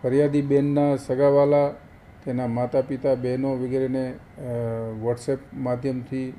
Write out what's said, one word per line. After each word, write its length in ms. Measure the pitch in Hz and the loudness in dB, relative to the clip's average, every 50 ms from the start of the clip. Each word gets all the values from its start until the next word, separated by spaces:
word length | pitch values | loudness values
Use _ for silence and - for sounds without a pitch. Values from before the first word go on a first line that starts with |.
| - | 0
ફરિયાદી 380 | 127 127 143 147 147 143 147 | 2 4 4 4 4 2 0
બેનના 540 | 139 139 139 139 143 143 143 147 143 143 139 | 2 4 2 2 4 2 2 2 2 2 2
સગાવાલા, 760 | 135 - - 127 131 143 143 139 143 143 143 147 143 143 139 - - - - - - - - - - - | 0 -2 -4 0 2 4 6 6 6 6 6 4 4 2 2 -2 -8 -18 -20 -20 -20 -20 -20 -20 -12 -8
તેના 220 | 143 123 123 127 | -6 -4 -2 -2
માતા 340 | 120 117 120 123 120 - 135 | -2 -2 -2 -2 0 0 0
પિતા, 340 | 131 - 139 127 135 139 131 | 0 0 -4 -2 0 0 0
બહેનો 400 | 127 123 123 127 131 135 135 135 | 2 0 -2 -2 0 -2 -2 -2
વગેરેને, 580 | 127 127 123 127 131 131 131 127 131 131 127 127 - - - - | -2 -2 -2 0 0 0 0 0 -2 -2 -4 -8 -12 -16 -20 -18
અ, 40 | - 143 123 120 120 120 113 113 113 113 113 110 110 110 | -12 -8 -6 -4 -4 -2 -2 -4 -4 -6 -6 -8 -4 -2
WhatsApp 320 | 117 120 120 - - 135 131 - - - | -2 -2 -2 -2 -4 -4 -4 -6 -14 -10
માધ્યમથી 760 | 143 131 127 123 120 127 139 127 127 120 - 131 131 131 127 131 | -6 -4 -2 -2 -2 -2 -4 -4 -4 -6 -6 -6 -6 -6 -8 -10